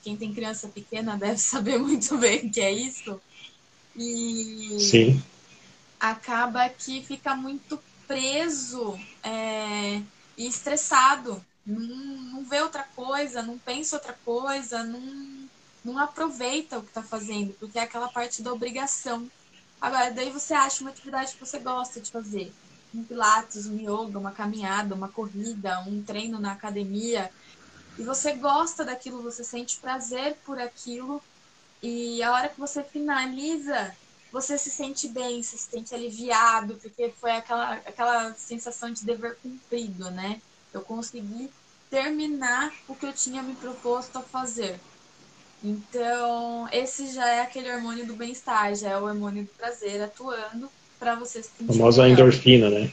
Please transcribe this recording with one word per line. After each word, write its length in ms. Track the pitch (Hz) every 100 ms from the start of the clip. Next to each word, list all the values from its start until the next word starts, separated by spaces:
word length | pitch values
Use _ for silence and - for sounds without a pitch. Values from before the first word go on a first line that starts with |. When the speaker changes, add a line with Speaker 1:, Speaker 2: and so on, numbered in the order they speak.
Speaker 1:
Quem 120 | 214 208
tem 180 | 214
criança 340 | 208 220 220 202
pequena 480 | 202 208 220 226 208
<laughs> 20 |
deve 200 | 202 226
saber 400 | - 262 208 254
muito 380 | 277 285 - 294
bem 300 | 233 214 226
o 40 |
que 100 | 233
é 100 | 196
isso. 480 | 202 262 - - 196 _ - - - _ _ _ 226
E 840 | 233 233 233 226 220 220 214 208
Speaker 2:
Sim. 420 | 202 117 113 135 - - - - - - - _
Speaker 1:
acaba 720 | 220 226 - 233 240 233 247
que 320 | 247 - 262
fica 320 | 262 269 285 262
muito 440 | 262 277 - 302 - - -
preso, 920 | 269 262 285 339 285 247 247 220 196 - -
é, 800 | 220 220 220 214 214 208 202 208 208 - - -
e 100 | 240
estressado. 960 | 254 - 294 - 277 262 285 247 190 - _ 208
Não, 140 | 214
não 640 | 233 254 277 269 254 262 262
vê 160 | 285
outra 220 | 320 294
coisa, 580 | 269 - 247 277 285 240
não 160 | 226 247
pensa 380 | - 254 311 302
outra 160 | 269 240
coisa, 600 | - 240 269 277 240 233
não, 180 | 226 240 262 277 277 269 269 _ _ _
não 140 | 233 254
aproveita 800 | 294 294 320 262 247 294 311 240
o 60 |
que 80 | 208
tá 80 | -
fazendo, 520 | 214 226 208 208 202 196
porque 200 | 214 226
é 20 |
aquela 260 | 233 233 240
parte 340 | 240 240 -
da 100 | 220
obrigação. 720 | 240 240 240 277 - 262 233 240 - _ - _ _
Agora, 300 | 254 262 247
daí 180 | 233 262
você 240 | 277 -
acha 280 | 294 277 -
uma 100 | 269
atividade 420 | 269 277 262 269
que 60 | -
você 180 | 254 285
gosta 400 | 247 254 254 233
de 120 | 226
fazer. 420 | 233 208 208 180 - - - - 226
Um 80 |
pilates, 640 | 226 240 214 220 220 214 208
um 120 | 214
yoga, 380 | 214 208 220 196
uma 140 | 196
caminhada, 640 | 202 208 220 196 196 208 190
uma 140 | 196
corrida, 720 | - 208 196 226 214 190 185
um 200 | 185 208
treino 360 | 208 208 226 220
na 140 | 202
academia. 760 | 196 214 202 196 202 233 233 190 - - - - - - -
E 60 |
você 280 | 226 262 294
gosta 520 | 285 277 285 330 - 269
daquilo, 360 | 254 254 247
você 220 | 233 233
sente 340 | 240 240 240 -
prazer 600 | 269 262 233 247 285 294 -
por 120 | 269
aquilo. 640 | 240 - 247 240 254 285 - _ _ _ _ _
E 400 | 240 240 240 233
a 80 | 233
hora 160 | 247 294
que 120 | 285
você 220 | 285 285
finaliza, 1120 | 285 294 294 269 262 262 294 330 277 262 196 - - - -
você 260 | 247 262 285
se 140 | -
sente 360 | - 269 277 269
bem, 360 | 233 247 240
se 140 | 226 226
sente 340 | - 233 233
aliviado, 840 | 240 240 220 240 226 233 226 208 226
porque 320 | 220 - 233 233
foi 100 | 233
aquela, 420 | 226 233 233 240
aquela 600 | 220 - 208 240 240 226
sensação 560 | 220 - 233 240 233 233
de 120 | 226 214
dever 320 | 233 233 233
cumprido, 640 | 262 254 _ 240 226 180 185
né? 320 | 180 190 226 - _ _
Eu 80 | 196
consegui 720 | 190 220 233 247 202 226 269 - _ _ _
terminar 840 | 269 277 302 302 285 254 247 302 - -
o 80 | 269
que 100 | 277
eu 80 |
tinha 300 | - 254 262
me 100 | 262 254
proposto 600 | 240 254 240 247 247 262
a 40 |
fazer. 560 | 254 262 254 233 196 180 - - - - - - - -
Então, 1040 | 208 208 208 247 240 240 240 233 233 233 233
esse 400 | 240 262 - 277
já 140 | 262 240
é 140 | 240
aquele 300 | 247 262 247
hormônio 340 | 247 233 233 233
do 80 | 220
bem-estar, 600 | 233 254 - 220 208 202
já 140 | 202
é 80 | 196
o 60 | 208
hormônio 380 | 208 202 202
do 60 | 202 -
prazer 440 | 233 240 208 202
atuando 680 | 208 214 254 233 214 226 277 - - -
pra 160 | 240 233
você 260 | 240 226
se 60 | - -
sentir 140 | 226
Speaker 2:
A 20 |
famosa 300 | 113 117 120
Speaker 1:
melhor. 100 | 127
Speaker 2:
endorfina, 560 | 123 127 123 - 127 107
né? 220 | 104 117